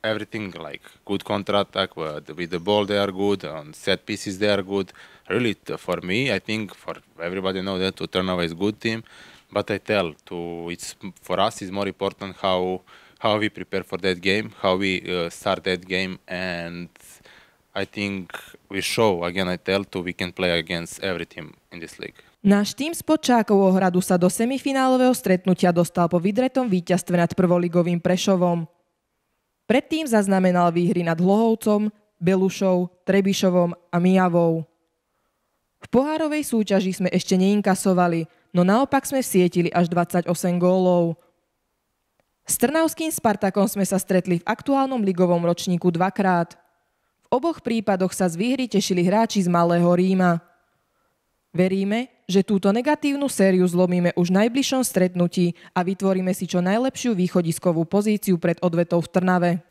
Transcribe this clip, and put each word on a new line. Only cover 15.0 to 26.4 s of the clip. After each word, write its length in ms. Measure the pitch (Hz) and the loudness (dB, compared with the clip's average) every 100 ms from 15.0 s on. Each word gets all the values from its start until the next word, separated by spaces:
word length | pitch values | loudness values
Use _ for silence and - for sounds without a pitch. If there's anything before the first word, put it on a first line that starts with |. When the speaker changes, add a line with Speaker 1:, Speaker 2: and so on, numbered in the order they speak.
| 90 | -4
Speaker 1:
uh, 160 | 90 85 | -6 -6
start 340 | - 104 92 | -6 -4 -4
that 180 | 95 92 92 | -2 -6 -4
game, 320 | 92 92 92 - | -4 -4 -8 -12
and 600 | 90 92 87 85 85 87 _ - - - - _ _ _ | -10 -8 -8 -10 -12 -14 _ -20 -20 -20 -20 _ _ _
I 100 | 101 | -10
think 480 | 98 - 101 98 87 - - - _ | -8 -6 -6 -6 -12 -16 -18 -20 _
we 120 | 98 | -8
show, 440 | - - 113 87 | -4 0 0 0
again, 240 | 87 90 92 | -4 -4 -4
I 80 | 90 | -4
tell 280 | - 98 | -2 -4
to 160 | 98 98 | -2 -8
we 120 | 90 | -8
can 200 | 87 90 | -6 -8
play 260 | - 90 85 | -2 0 0
against 440 | 80 87 85 - | -2 -8 -8 -8
every 240 | 95 87 85 | -6 -6 -8
team 280 | - 78 - _ | -12 -16 -20 _
in 80 | 87 | -18
this 180 | 82 - | -16 -14
league. 360 | - - _ _ | -16 -16 _ _
Speaker 2:
Náš 320 | 202 202 208 - | 2 2 0 -6
tým 160 | 294 | -8
z 80 | 339 | -8
Počákovho 720 | - 311 - 240 214 196 190 | -2 -2 2 2 4 4 4
Hradu 320 | 185 185 180 | 4 2 0
sa 160 | 185 185 | 0 2
do 80 | 180 | 2
semifinálového 880 | - 233 269 285 269 262 254 254 247 | 0 -2 -2 -2 0 2 4 4 2
stretnutia 560 | 202 180 185 180 180 | 0 0 2 2 2
dostal 400 | 170 170 - 170 | 2 0 0 0
po 80 | 170 | 2
vydretom 480 | 175 208 | 0 0